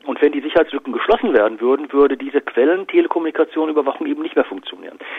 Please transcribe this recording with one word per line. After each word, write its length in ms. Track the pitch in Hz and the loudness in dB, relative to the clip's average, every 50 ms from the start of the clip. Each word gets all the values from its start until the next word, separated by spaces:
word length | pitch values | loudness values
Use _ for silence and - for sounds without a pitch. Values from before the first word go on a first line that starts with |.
| - | -10
Und 160 | 139 127 - | -8 -2 2
wenn 80 | 147 147 | 2 2
die 100 | 147 143 | 2 0
Sicherheitslücken 520 | 131 151 - 170 151 - - 160 - 139 | -4 0 2 2 2 2 -2 -8 -6 -6
geschlossen 420 | - - - - 220 - - 208 139 | -6 -4 0 0 0 2 2 2 4
werden 260 | 110 104 110 110 107 | 4 4 2 0 0
würden, 320 | 117 123 135 143 151 135 | 0 0 0 0 -2 -2
würde 240 | 139 139 143 139 139 | 2 4 4 4 2
diese 240 | 127 135 135 - 143 | -2 -4 -2 -2 -2
Quellentelekommunikationsüberwachung 1700 | - - - 117 131 156 180 190 190 - - 175 170 170 - 170 165 156 147 - 156 156 - 160 156 156 151 151 131 135 - - 160 | -2 0 0 2 2 4 2 0 -2 2 2 2 2 2 0 -2 -2 -2 0 0 -2 0 0 -4 -2 0 0 0 0 0 -4 -4 -4
eben 160 | 143 147 147 | -4 -4 -4
nicht 140 | 160 160 - | -4 -2 0
mehr 80 | 151 127 | 0 0
funktionieren. 520 | - 95 95 - - - 87 87 - - - - - - | -2 -4 -12 -12 -14 -14 -14 -16 -18 -18 -16 -16 -14 -12